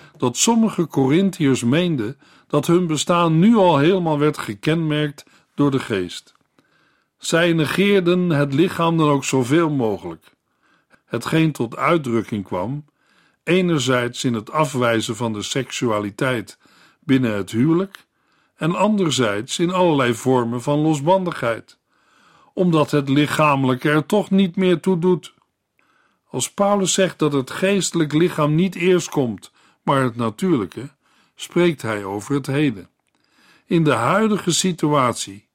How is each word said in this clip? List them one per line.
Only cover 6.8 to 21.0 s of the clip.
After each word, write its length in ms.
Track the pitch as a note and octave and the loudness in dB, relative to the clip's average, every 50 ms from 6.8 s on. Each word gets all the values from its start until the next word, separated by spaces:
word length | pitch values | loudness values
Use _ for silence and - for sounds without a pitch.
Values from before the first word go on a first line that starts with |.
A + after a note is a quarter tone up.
| _ _ _ _ _ _ _ | _ _ _ _ _ _ _
Zij 360 | _ - - - E3 F3 F3 E3 | _ -6 -2 0 2 2 2 2
negeerden 760 | D#3+ D3+ C3 - F3 G3 G3+ G3+ G3 F3+ E3+ F3+ F3+ F3+ F3 | 0 0 0 0 0 2 2 2 2 2 2 2 2 2 2
het 240 | D#3 C#3+ C#3+ C#3 C3+ | 2 2 0 0 2
lichaam 440 | C#3 F3+ F3+ - - E3+ E3 E3 | 2 2 2 0 0 0 0 2
dan 120 | D#3+ D#3 D3 | 2 2 2
ook 160 | C#3+ C3+ C3 | 2 0 0
zoveel 440 | - C#3 C3+ B2 A2+ C#3+ E3+ E3+ D3+ | 0 0 0 0 2 2 2 2 2
mogelijk. 640 | D3+ C3+ A#2 G#2+ G2+ F2+ - F2 E2 - _ _ _ _ _ _ _ _ _ _ _ _ _ _ _ _ _ | 0 -2 -2 -2 -4 -4 -8 -12 -14 -14 _ _ _ _ _ _ _ _ _ _ _ _ _ _ _ _ _
Hetgeen 460 | - - A2+ - - D3+ D#3+ D#3+ D#3+ | -8 -8 -8 -4 -2 0 2 2 2
tot 260 | C#3+ - B2 A2+ - | 0 -2 -6 -6 -6
uitdrukking 640 | - C3 D3 E3+ E3+ C#3 B2 A2+ A2+ G2+ - A2+ G#2 F#2 | -4 0 0 0 0 0 0 -2 -2 -2 -2 -6 -8 -6
kwam, 420 | - G2+ F2+ F#2 A#2 C#3 D3 D3 _ _ _ _ _ _ _ _ _ _ _ - | -6 -6 -6 -4 -6 -8 -10 -12 _ _ _ _ _ _ _ _ _ _ _ -2
enerzijds 800 | - F3 F#3+ F#3 F3 E3 C#3+ A#2+ C3 C3 B2 A#2+ B2 B2 - - | 0 2 2 2 2 0 0 0 0 0 0 0 -2 -6 -4 -4
in 100 | C3 A#2 | -4 -4
het 180 | A2 G#2 - | -4 -6 -4
afwijzen 640 | - - D#3 C3+ C#3 B2 B2 A#2+ A#2 A2 G#2 - A2+ | -2 -2 -2 0 0 0 0 2 2 0 -2 -4 -6
van 180 | G2+ B2 A2+ G#2+ | -4 -4 -6 -4
de 80 | G#2 | -6
seksualiteit 1160 | G2 - - C#3 B2 - - - C3 A#2 G#2+ G#2 G#2 G2+ G2 - C#3+ C3 B2+ A2+ F#2 - - _ _ _ _ _ _ _ _ _ | -6 -6 -6 -6 -6 -6 -6 -4 -2 -2 0 -2 -2 -4 -4 -2 -2 0 -2 -2 -6 -10 -16 _ _ _ _ _ _ _ _ _
binnen 360 | - C#3+ C3 C3 B2+ A2+ G#2 | -2 0 2 2 2 0 -2
het 160 | G2+ F#2 - | -2 -4 -4
huwelijk 540 | A2 A2 C3+ D#3+ E3 F3 G3 G3 - - _ _ _ _ _ _ _ _ _ _ _ | -2 0 2 2 2 0 0 -4 -10 -18 _ _ _ _ _ _ _ _ _ _ _
en 200 | - D#3 D#3+ F#3 | -6 -4 -2 -2
anderzijds 840 | G#3+ G#3+ G#3+ A3 G3 F#3 D#3 B2+ B2+ A#2+ G#2+ G2+ G#2 A#2 - - - | -2 -2 0 0 0 0 0 0 0 0 0 -2 -4 -6 -8 -6 -4
in 120 | E3+ F3 | -2 -2
allerlei 420 | F#3 F3+ F3+ F3 D3+ C#3 B2+ A#2+ A2+ | 0 2 2 2 2 2 0 0 -2
vormen 480 | G#2+ - B2+ C3 B2 A#2+ A#2 A#2+ B2 | -2 0 0 2 2 0 -2 -4 -6
van 180 | A2+ D3 D3 D3 | -4 -2 -2 0
losbandigheid, 1000 | D3+ D#3+ D#3 C#3 | 0 0 0 0